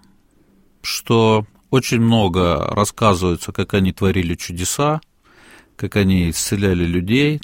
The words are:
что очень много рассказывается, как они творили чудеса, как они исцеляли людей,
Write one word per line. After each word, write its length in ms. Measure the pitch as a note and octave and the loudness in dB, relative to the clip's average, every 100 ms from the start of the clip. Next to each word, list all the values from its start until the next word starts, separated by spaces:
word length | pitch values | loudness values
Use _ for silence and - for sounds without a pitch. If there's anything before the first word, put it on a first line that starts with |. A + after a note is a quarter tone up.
| _ _ _ _ _ _ _ _ | _ _ _ _ _ _ _ _
что 600 | - - - A#2 A2 A2 G#2+ _ _ | -10 -8 0 2 4 2 -2 _ _
очень 300 | C3+ - A#2+ | -2 0 0
много 640 | A#2 A2+ G2+ F2 F2 D#2 E2 | 2 4 2 2 2 0 -2
рассказывается, 800 | - G#2 - A2 F2+ F2+ E2+ - | -2 -2 0 2 2 0 -2 -4
как 220 | G2+ F#2+ | -6 -2
они 180 | G2+ F#2+ | 0 0
творили 420 | - G2 F#2+ F2 | 0 0 0 -2
чудеса, 640 | F2 - E2+ F2+ - C#3+ D#3 - _ _ _ - - _ - | -6 -8 -8 -6 -2 -2 -2 -8 _ _ _ -20 -20 _ -10
как 200 | G2+ G#2+ | -4 0
они 340 | F#2+ F#2 F2 | 2 2 0
исцеляли 540 | D#2 - G#2 G2+ F2+ | -2 -4 -2 0 0
людей, 560 | E2+ F2 F#2 B2 D3 D3+ | 0 -2 0 0 0 -2